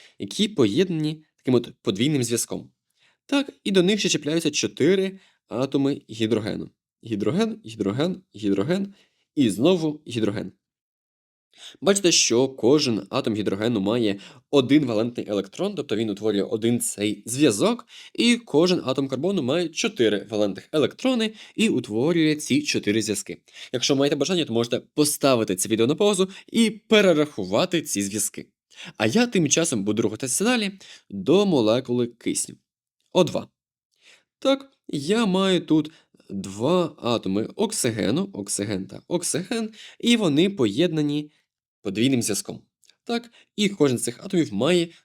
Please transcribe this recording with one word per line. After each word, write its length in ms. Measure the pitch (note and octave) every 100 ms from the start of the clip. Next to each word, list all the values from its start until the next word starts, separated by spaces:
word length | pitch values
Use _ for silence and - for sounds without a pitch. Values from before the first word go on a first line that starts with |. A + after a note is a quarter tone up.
| - _
які 280 | G2+ - G#3
поєднані 760 | G#3 A2 A#2+ F#3+ D#3+ D3+ D#3 _ _
таким 160 | -
от 200 | B2 A#2+ -
подвійним 420 | - G2 C#3 D3
зв'язком. 480 | A2+ A#2 - F#2 - _ _ _ _ _ _
Так, 280 | C#4 C4+ -
і 80 | G#3+
до 120 | G3
них 160 | F3 G#3+
ще 100 | F#3
чіпляються 420 | - C#3+ E3 D#3+
чотири 680 | - G#2 - C#3 F#3+ F#3+ F#3+ _ _ _
атоми 540 | G#2 C3+ C#3+ C#3 C#3+ -
гідрогену. 600 | A2 A2 A2+ G#2+ F2+ F2+ _ _ _
Гідроген, 580 | A2+ G#2 G#2+ E3 A3+ A3 -
гідроген, 560 | A#2 G#2 B2 E3+ F#3 _ G#2
гідроген 580 | G#2 G2 B2 F#3+ G3 - _ _ _ -
і 140 | A#2+
знову 520 | F#2 D3+ F#3 D#3 D3 -
гідроген. 440 | A#2 G#2 G#2 - - _ _ _ _ _ _ _ _ _ _ - -
Бачите, 300 | D#3 G3+ F3+
що 380 | - - A2+ C3+
кожен 580 | C3+ A2 D3+ C3+ A2 -
атом 260 | B2+ B2+ G#2+
гідрогену 440 | G2 G2 A2+ A2+
має 400 | F#2+ B2 A2 G2 - - _
один 340 | C#3+ B2 D3 C3
валентний 440 | G#2+ A#2+ A#2+ -
електрон, 460 | G2+ - - F#3+ G3+
тобто 200 | - G#2+
він 140 | A2
утворює 340 | G2+ G#2+ G2+
один 360 | F#2 A2+ A2+ A#2+
цей 440 | - - G#2+ G2+ B2+
зв'язок, 600 | B2 D3 G2+ F3+ A#3+ - - -
і 220 | - A#3 A#3+
кожен 460 | - C#3+ F3 F3+ A#2+
атом 220 | C3+ C#3
карбону 360 | C3 E3+ G3
має 260 | B2 E3 E3+
чотири 580 | - A#3 - A2 G2+ G2+
валентних 400 | G#2+ G#2 F#2+ -
електрони 640 | D#3 B2 - B3+ B3 A3 A3 - -
і 140 | A3
утворює 680 | B2+ A2 G#2+ C#3+ E3+ D#3 D3+
ці 260 | - C3
чотири 400 | D3 A#2 - A2
зв'язки. 400 | G#2+ G2 - E2+ _ - -
Якщо 220 | B2 - C3+
маєте 200 | C#3+ D3
бажання, 300 | C3 F3+ C#3
то 80 |
можете 260 | A2+ A#2+ A2+
поставити 760 | - - D3 - C#3+ B2 G#2+ F#2
це 140 | G2+
відео 180 | A2 A#2
на 80 | E3+
паузу 340 | G#3 F#3+ F#3+ - -
і 220 | A3+ A3
перерахувати 1120 | A3 _ G#3+ F#3+ D3+ D3 - F2+ G#2+ F3+ E3
ці 200 | - G2+
зв'язки. 460 | G2+ G#2 - - - _ _ - - -
А 80 | A2
я 220 | F3+ A#3+
тим 220 | G3+ C#3+
часом 340 | - E3 A#2
буду 180 | G2 G#2
рухатися 420 | G#2+ A2 C3 -
далі 280 | G#3+ B3 G3+ G3 - - _
до 360 | - F3+ F#3 G#3
молекули 600 | D3+ G#2+ A#2+ C3 B2 A#2+
кисню. 480 | - F#2+ - - - _ _ _ _ _
О 100 | -
два. 240 | D#3 - - _ _ _ _ _ _ _ _ _
Так, 320 | C4+ C4+ - _ -
я 380 | D3+ C#3 A3 A3
маю 360 | F#3 F#3+ F3+
тут 300 | D#3+ D#3 D3+ - _ _ _
два 680 | G2 G2 G2 B2+ F3+ E3+ -
атоми 440 | A#2 A2+ G2 G2 A2 -
оксигену, 720 | A3 - B2+ G#2+ F#2 C#3 G3+
оксиген 540 | G3 G2+ - G#2+ F#2+ F#2+
та 140 | - -
оксиген, 680 | F3 F3 D3+ F#3 A#3 A3 - - -
і 180 | A#3 A#3
вони 320 | F#3+ C#3+ G3
поєднані 840 | G3 A2+ G#2 F3 D#3 D3 D3 D3+ _ _ _ _ _ G#2
подвійним 360 | F#2+ B2+ B2+
зв'язком. 400 | G#2+ G2 - - _ _ _ _
Так, 280 | - A#3 A#3+ _ _ -
і 140 | G#3
кожен 280 | - C#3+ A#2
з 60 |
цих 200 | - -
атомів 300 | F#3+ F3+ C3+
має 360 | G2+ C3+ F3+ E3+ -